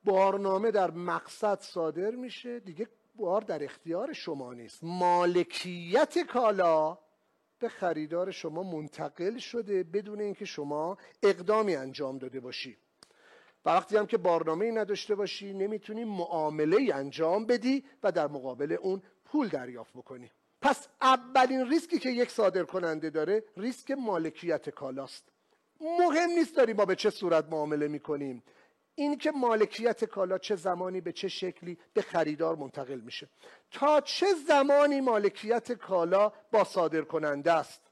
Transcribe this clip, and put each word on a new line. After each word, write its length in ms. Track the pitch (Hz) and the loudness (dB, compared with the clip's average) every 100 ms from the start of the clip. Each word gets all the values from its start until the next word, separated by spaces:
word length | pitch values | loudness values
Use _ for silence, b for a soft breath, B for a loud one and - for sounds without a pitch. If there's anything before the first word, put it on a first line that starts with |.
بارنامه 680 | 208 190 196 196 196 190 226 | 4 4 4 2 0 2 2
در 200 | 208 180 | 2 0
مقصد 680 | 165 175 165 - - 208 196 | -2 -4 -4 -6 -4 -2 -2
صادر 520 | - 185 160 156 202 | -6 -4 -4 -2 -6
می‌شه، 480 | 247 254 - 247 240 | -6 -12 -12 -12 -14
دیگه 280 | 190 160 233 _ _ - | -14 -12 -12 _ _ -6
بار 260 | 170 196 | -2 -2
در 220 | 208 160 | -2 -6
اختیار 500 | 143 - 165 170 262 | -8 -10 -6 -4 -4
شما 400 | - - 139 123 | -8 -8 -8 -10
نیست، 260 | 120 113 - | -14 -18 -14
مالکیت 1400 | 165 180 175 175 175 175 170 - 185 175 170 220 302 339 | -10 0 4 4 4 2 0 -4 -8 -10 0 2 2 0
کالا 800 | 311 240 226 196 175 160 156 180 _ _ _ _ _ _ | -2 0 2 4 4 4 2 -4 _ _ _ _ _ _
به 100 | 233 | -10
خریدار 600 | - 180 156 151 170 190 | -4 -2 -2 -4 -4 -4
شما 320 | - 160 156 | -6 -8 -8
منتقل 760 | 190 160 151 - 151 - 180 233 | -6 -8 -8 -8 -10 -4 -6 -4
شده 460 | - 240 208 196 | -8 -8 -2 -2
بدون 360 | 170 196 202 208 | -2 -6 -6 -6
اینکه 240 | 208 196 202 | -6 -6 -10
شما 520 | - 143 147 160 196 B B | -8 -6 -4 -4 -6 B B
اقدامی 520 | 202 180 180 214 214 151 | 4 4 2 2 2 0
انجام 420 | 131 135 135 135 | -4 -6 -6 -6
داده 220 | 127 131 | -10 -12
باشی. 380 | 123 123 131 104 _ _ b b b b b b 160 | -12 -12 -12 -16 _ _ b b b b b b 2
و 40 | |
وقتی 280 | 170 - 208 | 2 4 0
هم 80 | 208 | 2
که 120 | 220 | 0
برنامه‌ای 540 | 175 165 160 160 226 | 2 2 2 0 0
نداشته 440 | 226 202 196 - 202 | 0 -2 -4 -2 -2
باشی، 380 | 196 - 202 | -2 -6 -10
نمی‌تونی 500 | 196 196 214 - 214 | -4 -4 -4 -8 -8
معامله‌ای 880 | 233 196 170 170 151 156 156 202 262 | -6 -4 -2 -2 -2 0 4 4 4
انجام 540 | 139 139 135 160 196 226 | 0 -4 -2 0 0 2
بدی 380 | 247 240 269 B B | 0 2 -2 B B
و 80 | 202 | 0
در 160 | 175 147 | 0 -2
مقابل 440 | 147 131 123 143 | -4 -10 -6 -4
اون 300 | 170 190 196 b b _ | -2 -2 -4 b b _
پول 220 | 302 226 | -2 0
دریافت 460 | 143 120 120 113 | -4 -6 -14 -16
بکنی. 380 | 127 - 127 120 _ _ _ | -18 -18 -18 -18 _ _ _
پس 260 | 285 269 - _ | 2 2 -4 _
اولین 680 | 262 254 247 262 254 262 247 | 4 4 4 4 4 4 2
ریسکی 300 | 320 - 311 | 2 2 -2
که 100 | 262 | 0
یک 220 | 247 240 | 0 0
صادر 320 | - 202 180 | 4 4 4
کننده 460 | 170 185 170 156 160 | -2 -2 -2 -2 -2
داره، 340 | 156 156 214 214 - | -2 0 0 -2 -6
ریسک 340 | 226 247 - | -6 -6 -6
مالکیت 800 | 269 233 180 160 160 170 151 151 | -4 0 -2 -2 -4 -2 -2 -4
کالاست. 540 | - 135 131 135 - _ _ _ _ _ _ | -10 -8 -8 -10 -16 _ _ _ _ _ _
مهم 480 | 320 339 349 302 349 | -4 2 4 4 2
نیست 260 | 339 320 311 | 0 0 2
داریم 200 | 233 214 | 2 4
ما 100 | 196 | 2
به 100 | 185 | 2
چه 140 | 208 | 0
صورت 360 | - 180 165 151 | 0 2 2 2
معامله 380 | 160 151 151 147 | -4 -2 -2 -2
می‌کنیم، 560 | 147 - 147 139 123 _ b b b _ - | -4 -6 -6 -6 -10 _ b b b _ -4
این 220 | 294 285 | -2 0
که 140 | 311 | -2
مالکیت 720 | 294 240 220 214 - 233 214 220 | 0 2 4 2 2 -2 0 -4
کالا 320 | - 185 185 | -2 -2 -2
چه 180 | - 196 | -4 -4
زمانی 460 | 180 175 185 185 | -2 -2 -4 -6
به 100 | 175 | -8
چه 160 | 165 190 | -6 -8
شکلی 500 | - 180 - 175 170 b | -6 -8 -8 -14 -14 b
به 80 | - | -2
خریدار 540 | - 170 156 151 165 160 | 0 0 0 0 -2 -2
منتقل 440 | 135 143 131 135 | -6 -10 -10 -10
می‌شه. 300 | 113 - 147 B B B _ | -10 -14 -16 B B B _
تا 300 | - 285 302 | 0 4 4
چه 240 | 285 - 381 339 285 | 2 0 2 2 4
زمانی 540 | 285 277 285 294 277 | 4 6 6 6 4
مالکیت 720 | 262 220 202 - 214 233 233 | 2 2 2 -2 0 0 0
کالا 600 | 233 - 190 170 196 208 B _ | -8 -2 0 4 4 4 B _
با 120 | 220 | 2
صادر 380 | 180 190 165 160 | 4 2 2 0
کننده 500 | 151 160 151 143 151 | -2 -2 -2 0 2
است؟ 300 | 165 139 - _ | 2 0 -14 _